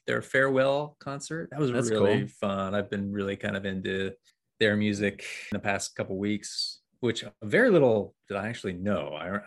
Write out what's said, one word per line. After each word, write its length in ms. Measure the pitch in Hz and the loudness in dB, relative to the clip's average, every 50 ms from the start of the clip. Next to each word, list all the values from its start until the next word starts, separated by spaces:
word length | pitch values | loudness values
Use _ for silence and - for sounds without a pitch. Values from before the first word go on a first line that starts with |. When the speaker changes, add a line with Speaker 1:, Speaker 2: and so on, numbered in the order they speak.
| - | -6
Speaker 1:
their 160 | 123 120 117 | -4 -4 -4
farewell 720 | - - - 131 135 135 131 131 135 139 139 143 147 151 - - | -2 0 2 2 4 4 4 4 4 4 2 0 -2 -6 -10 -14
concert. 500 | - 143 139 143 - - 156 165 - - | -12 -10 -10 -10 -8 -8 -8 -8 -8 -8
That 80 | 131 147 | -4 -2
was 120 | 151 127 | 0 0
Speaker 2:
That's 180 | 117 123 120 113 | 2 0 0 2
Speaker 1:
really 300 | 110 107 98 101 107 104 | 2 4 4 4 4 2
Speaker 2:
cool. 60 | 101 | 0
Speaker 1:
fun. 480 | - - - 110 98 98 98 95 95 101 | -2 -6 -4 -4 -2 -2 -2 -2 -2 -2
I've 140 | 104 101 104 | -2 -2 -2
been 220 | 104 101 101 101 | -4 -4 -4 -4
really 240 | 101 101 98 98 98 | -2 -2 -2 -2 -4
kind 220 | 98 - 104 98 | -4 -4 -4 -4
of 80 | 98 101 | -4 -4
into 480 | 98 95 95 92 98 95 95 95 95 95 - _ _ _ _ _ _ _ - | -4 -4 -4 -4 -4 -2 -2 -2 -4 -6 -10 _ _ _ _ _ _ _ 2
their 160 | 113 104 104 | 4 4 4
music 480 | 104 107 107 101 101 104 98 98 - - - - - - - | 4 2 2 2 2 0 0 -2 -2 -10 -12 -12 -12 -10 -6
in 40 | 104 | -6
the 40 | 98 | -4
past 360 | - 104 98 90 - - - | -2 0 -2 -2 -2 -6 -8
couple 220 | - 104 - 95 | -8 -8 -6 -4
weeks, 640 | 95 101 104 107 101 - - - - - - - - _ _ _ - | -2 -2 -2 -2 -2 -6 -8 -8 -6 -6 -8 -8 -14 _ _ _ -2
which 240 | 127 113 107 - - - - - 110 | -2 -2 -2 -2 -6 -12 -14 -12 -4
very 260 | 104 131 202 262 254 | 0 4 4 6 6
little 460 | 185 160 135 123 113 104 92 - _ _ _ - | 6 8 8 6 6 4 2 -2 _ _ _ -6
did 80 | 101 | -6
I 100 | 98 101 | -4 -4
actually 260 | 113 117 - - 98 87 | -4 -6 -6 -6 -6 -6
know. 400 | 87 95 104 98 80 71 73 76 | -2 -2 0 0 0 -2 -4 -6
I, 260 | 76 82 90 101 104 - | -8 -6 -4 -6 -4 -2